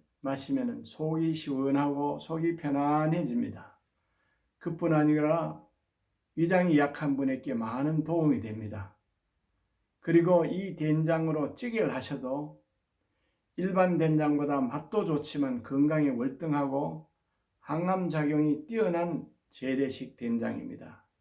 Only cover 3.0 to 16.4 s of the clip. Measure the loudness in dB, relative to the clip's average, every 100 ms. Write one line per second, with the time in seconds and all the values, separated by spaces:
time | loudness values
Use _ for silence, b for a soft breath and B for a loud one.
3 | 2 0 0 -2 -4 -6 -16 _ _ _
4 | _ _ _ _ _ _ -8 -2 2 4
5 | 4 4 4 2 -2 -8 -16 _ _ _
6 | _ _ _ -2 2 4 6 4 4 0
7 | -2 0 0 -2 -2 -4 -4 -2 0 0
8 | 0 2 2 2 -2 -8 -8 -8 -12 -16
9 | _ _ _ _ _ _ _ _ _ _
10 | 2 4 6 6 4 -2 -6 -2 0 2
11 | 2 2 0 0 -2 -4 -4 -2 -2 -2
12 | -6 -6 -4 -6 -6 -14 _ _ _ _
13 | _ _ _ _ _ -6 0 4 4 4
14 | 4 4 2 0 0 0 -2 -4 -4 -2
15 | 0 -2 -2 -4 -2 -4 -4 2 2 4
16 | 2 0 -4 -4